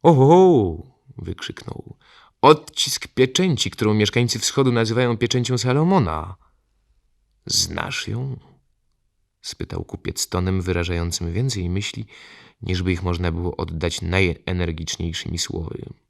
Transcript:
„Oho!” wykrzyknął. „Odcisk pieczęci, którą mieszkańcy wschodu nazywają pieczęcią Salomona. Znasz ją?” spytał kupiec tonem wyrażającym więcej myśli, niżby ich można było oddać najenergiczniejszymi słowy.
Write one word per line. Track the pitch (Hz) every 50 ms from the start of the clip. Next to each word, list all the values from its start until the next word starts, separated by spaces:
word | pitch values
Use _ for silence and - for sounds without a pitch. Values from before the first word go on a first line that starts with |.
„Oho!” | - 170 165 131 135 143 170 185 190 185 170 127 104 87 80 85 - - _ _ _ 131 -
wykrzyknął. | - 85 87 - - - - - - - - - - - - - _ _ _ - - - _ _ _
„Odcisk | - 139 160 156 - - _ - - - - - -
pieczęci, | - _ - 131 131 131 - 185 185 143 110 - 95
którą | - - 110 107 107
mieszkańcy | 107 107 98 - 123 123 117 - 110
wschodu | - - - 139 135 131
nazywają | 120 117 113 110 113 120 127 120 117
pieczęcią | 110 123 117 - 127 120 - 127
Salomona. | 117 - 127 127 147 160 175 196 185 113 82 78 78 80 90 92 _ _ _ _ _ _ _ _ _ _ _ _ _ _ _ _ _ _ _ _ _ _
Znasz | - - - - 82 82 82 - - - - -
ją?” | - 107 117 131 135 131 - _ _ _ _ _ _ _ _ _ _ _ _ _ _ _ _ _ _ _ _
spytał | - - - _ - - - 87 85
kupiec | - - - _ - - - - _
tonem | - 90 90 92 95 95
wyrażającym | 87 90 87 87 85 87 87 85 85 85 85 - 85 85 82
więcej | 104 127 135 107 101 90 87
myśli, | 90 98 104 - - - 107 - - - - - - - - - _ _
niżby | - 90 90 87 87 92
ich | 90 82 92
można | 90 87 82 90 87
było | 82 85 87 87 -
oddać | - 85 82 82 80 85 87 - -
najenergiczniejszymi | - 85 87 95 95 87 80 - _ - 92 90 87 85 85 82 82 - - - 85 85 82 - - - 85
słowy. | 85 - - - 90 82 - - - - - - _ _